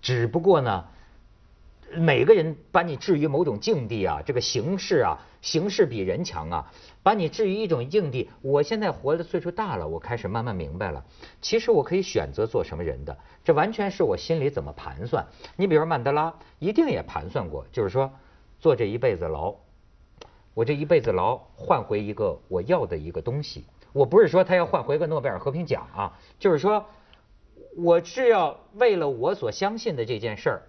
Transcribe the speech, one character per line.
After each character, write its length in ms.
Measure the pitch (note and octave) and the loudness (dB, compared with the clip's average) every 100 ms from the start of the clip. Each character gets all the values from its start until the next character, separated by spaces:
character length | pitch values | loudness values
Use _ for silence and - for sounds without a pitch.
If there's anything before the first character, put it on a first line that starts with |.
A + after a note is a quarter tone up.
只 260 | - B2+ A#2 | -2 0 0
不 140 | D#3+ | 2
过 220 | F3 E3+ | 4 4
呢， 220 | B2+ F#2+ F2 - - - - _ _ _ - - - | 4 -2 -4 -20 -20 -20 -20 _ _ _ -20 -20 -14
每 300 | D#3+ E3 C3+ | 0 2 4
个 100 | - | 6
人 220 | G#3+ D#3+ D3+ - | 6 6 -4 0
把 100 | F#3 | 0
你 140 | E3+ C3+ | 0 -6
置 220 | - D#3+ | 0 2
于 80 | D3+ | 2
某 180 | C#3 | 2
种 140 | E3+ G#2+ | 0 0
境 260 | - G3 A2+ | 0 0 -2
地 180 | A2+ | -2
啊， 180 | F#2 D2 | -2 -2
这 80 | D#2 | -2
个 80 | A#2+ | -2
形 380 | A#2 B2 C3 F#3+ | -2 -2 -2 -4
势 200 | - E3+ | 0 2
啊， 200 | A2 D2+ - _ | 2 -2 -10 _
形 280 | - D#3+ G3 | -4 -2 -2
势 160 | F#3 E3+ | 2 0
比 140 | A2+ | 2
人 240 | F#2 F#2 | -2 -2
强 260 | F3 F#2 D#2 | -4 -8 -6
啊， 200 | E2+ - - - - | -8 -8 -18 -20 -2
把 120 | - | 0
你 140 | A3 D#3+ | 0 -2
置 200 | - G#3+ | -2 -2
于 60 | |
一 120 | G3 G#3+ | -2 -2
种 220 | E3 B2 | -2 0
境 220 | G3 D#3+ | -2 -2
地。 180 | C3 - - | -4 -8 -8
我 200 | C3+ C#3+ | -2 0
现 180 | D3 A3 | 0 -2
在 100 | G#3 | -2
活 260 | - C3+ E3 | -2 -2 -2
的 60 | |
岁 180 | E3 F3 | -2 -4
数 100 | E3+ | -4
大 260 | F3 G#3 A2+ | -6 -6 -4
了， 100 | D#2 | -6
我 120 | E2 | -8
开 180 | - A#2 | -6 -6
始 100 | G2 | -4
慢 180 | A2+ | -4
慢 100 | A#2+ | -4
明 240 | F#2 D2+ E2+ | -6 -6 -6
白 120 | G2 | -6
了， 140 | D2 - - - - | -8 -14 -20 -20 -14
其 180 | - A3+ | -2 -2
实 120 | A3 | 4
我 120 | G3+ | 2
可 120 | C3+ | 2
以 80 | F3+ | -2
选 280 | F#3 - D2 | 0 -2 -2
择 140 | C#2 A2+ | -4 -2
做 180 | A#2 | -2
什 120 | E2 D#2 | -4 -6
么 60 | |
人 220 | E2+ B1+ | -6 -6
的， 120 | C#2+ C#2 - - | -10 -14 -18 -10
这 100 | - | 2
完 180 | C#3+ F#3 | 2 2
全 180 | A3+ G3+ | -2 -4
是 120 | F#3+ | 0
我 140 | D3+ F2+ | 0 0
心 240 | - E3 | -2 -2
里 100 | C#3 | 0
怎 120 | C#3 | -4
么 100 | C#2+ | -8
盘 340 | D2 C#2+ C2+ G#2 | -12 -14 -10 -4
算。 180 | - - - - - | -4 -4 -16 -20 -4
你 100 | F#3+ | 2
比 80 | |
如 120 | D#3 D3 | 4 2
曼 160 | C#3 | 0
德 100 | B2 | 0
拉， 220 | D3 D#3+ - - _ | 0 -2 -6 -20 _
一 140 | D#3+ | -2
定 160 | A3 D#4+ | 2 2
也 140 | C3+ | 0
盘 280 | - - D#2+ | -4 -10 -6
算 180 | C3 F2+ | -6 -6
过， 160 | D2 B1+ | -10 -8
就 100 | - | -4
是 60 | G2+ | -2
说， 220 | A2+ C3+ C3+ - _ _ - | 0 -2 -4 -20 _ _ 0
坐 160 | - | 2
这 100 | C3 G#2+ | 2 0
一 120 | A2+ | 0
辈 180 | B2+ F#2 | -2 -2
子 80 | E2+ | -4
牢， 280 | D2+ E2+ - _ _ _ _ - - - _ _ | -4 -6 -8 _ _ _ _ -20 -20 -20 _ _
我 100 | - | -4
这 100 | A#2 | -2
一 100 | D3 | -2
辈 160 | D3 E3 | 2 2
子 120 | A2+ | 4
牢 240 | F#2 F#2+ B2+ - | 0 0 -2 -8
换 280 | - - C#3 | -18 -2 0
回 180 | G2+ G#2 | 0 -4
一 100 | G#2 | -4
个 260 | G#2+ G#2 D2 - | -2 -2 -4 -4
我 120 | F#2 | -4
要 220 | G2+ E3+ | 0 0
的 120 | G#2 E2+ | 0 -4
一 140 | D2+ | -6
个 120 | E2 | -6
东 200 | D#2+ C3+ | -6 -6
西。 220 | D3 - - _ - | -8 -14 -18 _ -8
我 120 | C#3 | 0
不 160 | C3 F#3+ | 4 6
是 80 | F#3+ | 6
说 160 | F3 | 6
他 100 | F3+ F3+ | 4 2
要 100 | E3+ | 2
换 160 | F3+ | -2
回 160 | B2 D3 | 0 -2
个 80 | E3 | 0
诺 140 | D#3 | -2
贝 100 | C3 | -2
尔 80 | F#2 | -4
和 120 | C#3 | -4
平 140 | C#3 | -4
奖 220 | D#3+ G#2 - | -4 -4 -6
啊， 180 | F#2+ G2 - - _ | -8 -8 -8 -20 _
就 120 | G3 | 2
是 80 | D#3 | 4
说， 260 | F#3 G#3 G3+ - _ - _ - _ - - - | 2 0 -2 -20 _ -20 _ -20 _ -20 -20 -2
我 260 | E3+ F3 | 4 4
是 260 | - - B4+ | 4 0 4
要 300 | G#3+ D#3+ - - | 4 4 -2 -18
为 220 | G3+ A#3+ F#3+ | 2 4 4
了 120 | D3 | 0
我 260 | B2 C#3 | 0 -2
所 160 | G3 A#2 | 0 -4
相 280 | - G3 A3+ | -2 -4 -2
信 180 | A3+ C#3+ | -6 -4
的 80 | |
这 140 | A#2 A2+ | -4 -4
件 180 | A2+ G#2 | -4 -2
事 140 | D#3+ | -2
儿 120 | G2+ | -2